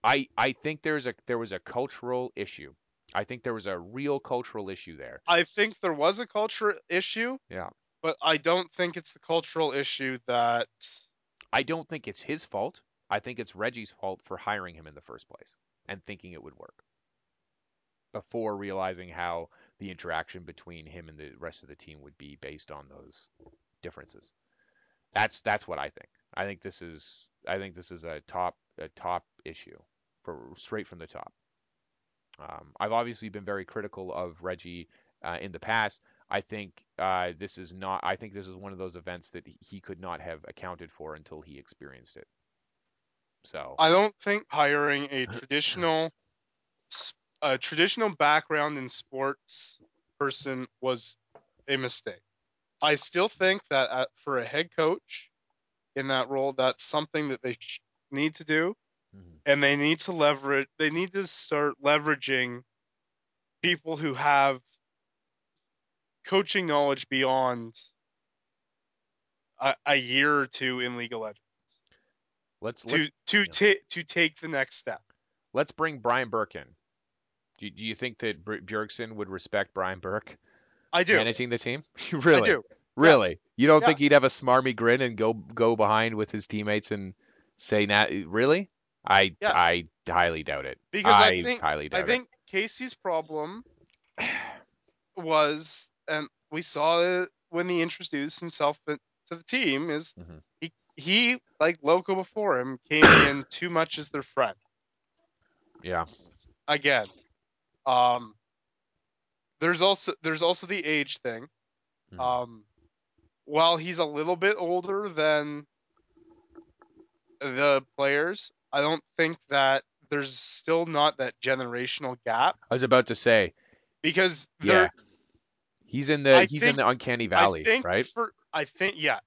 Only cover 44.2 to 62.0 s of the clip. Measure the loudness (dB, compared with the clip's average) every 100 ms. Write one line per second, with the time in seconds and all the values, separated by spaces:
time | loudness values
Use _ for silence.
44.2 | -4 -4 -2 0 2 2 0 -2 -4 -6
45.2 | -6 -8 -4 -2 -2 -2 0 0 -2 _
46.2 | _ _ _ _ _ _ _ -6 -6 -10
47.2 | _ _ -2 -2 -4 0 0 2 -2 2
48.2 | 4 4 2 -2 -2 -4 -8 -12 -12 -6
49.2 | -6 -6 -12 -12 -12 -16 _ _ _ _
50.2 | -4 -4 -6 -8 -10 _ -4 -4 -6 -12
51.2 | _ -20 _ _ -6 -4 -4 -8 -10 -14
52.2 | _ _ _ _ _ _ 0 0 -2 0
53.2 | 0 2 0 0 _ 0 0 -2 -4 _
54.2 | -4 -4 -2 -4 -4 0 0 0 _ -18
55.2 | -18 _ _ _ _ _ _ -8 -2 -2
56.2 | -2 -2 -2 0 0 0 -4 -4 -4 -6
57.2 | -6 -6 -8 -8 -12 -16 _ _ _ -4
58.2 | -4 -6 -2 0 0 -6 _ _ _ -20
59.2 | -20 -8 2 4 4 4 2 0 -2 2
60.2 | 2 2 0 -2 -2 _ -2 -2 -4 -6
61.2 | -8 -10 -4 -2 -2 0 2 2